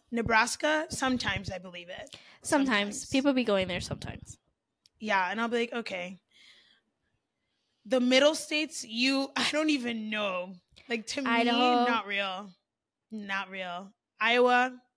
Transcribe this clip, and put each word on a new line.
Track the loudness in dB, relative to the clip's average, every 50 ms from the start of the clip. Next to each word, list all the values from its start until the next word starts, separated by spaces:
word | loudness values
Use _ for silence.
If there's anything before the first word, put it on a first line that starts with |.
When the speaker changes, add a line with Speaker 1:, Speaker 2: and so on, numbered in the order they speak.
| _ -6
Speaker 1:
Nebraska? | -4 -4 0 4 4 4 4 2 0 -2 0 0 2 0 -2 -4
Sometimes | -4 -2 0 0 0 0 -2 -2 -4 -4 -6 -8
I | -10 -10
believe | -10 -12 -14 -14 -14 -14
it. | -14 -14 -14 -16 -18 -20 -20 -20 -20 -12
Speaker 2:
Sometimes. | -4 0 2 2 2 4 2 2 2 0 -4 -8
Speaker 1:
Sometimes. | -4 0
Speaker 2:
People | 2 2 4 4
be | 4 2 2
going | 2 2 2 2 0
there | -4 -6
sometimes. | -6 -6 -8 -8 -10 -12 -12 -14 -16 -18 -20 -20 _ _ _ _ _ _ _ _ _ _ _ -8
Speaker 1:
Yeah, | -2 0 2 2 2 0
and | -2 -2
I'll | -2 -2
be | 0 -2
like, | -2 -2
"Okay." | -4 -6 -8 -6 -8 -8 -10 -10 -12 -16 _ _ _ -20 -20 -20 -20 -20 _ _ _ _ _ _ _ _ _ _ _ _ _ _ _ _ _ _ _ _ _ _ _ _ -4
The | 0 0 2
middle | 4 6 6 6 6 6 4
states, | 2 -4 -4 -2 -2 -2 -4 -6 -10 -10
you, | -6 -2 0 2 2 2 2 0 -2
<laughs> | -2
I | -2 -2 0
don't | 0 0 2 2
even | 0 0 -2 -4 -6 -6 -6 -4
know. | -4 -2 -2 -2 -2 -4 -6 -8 -12 -18 _ _ _ -16 -8 -6
Like, | -6 -6 -6 -6
to | -6 -4 0
Speaker 2:
Idaho. | 0 2 2 4 4 4 4 4 4 4 4 4
Speaker 1:
me, | 2
not | 0 0 -2
real. | -2 -2 -2 -2 -2 -4 -8 -12 -14 -18 _ _ _ _ _ _ _ _ _ _ -14
Not | -12 -10 -6 -6 -4 -6 -6 -6
real. | -8 -10 -8 -8 -8 -10 -12 -14 _ _ _ _ _ -2
Iowa, | 0 2 4 6 6 6 6 4 4 2 -2 -8 -20 _ _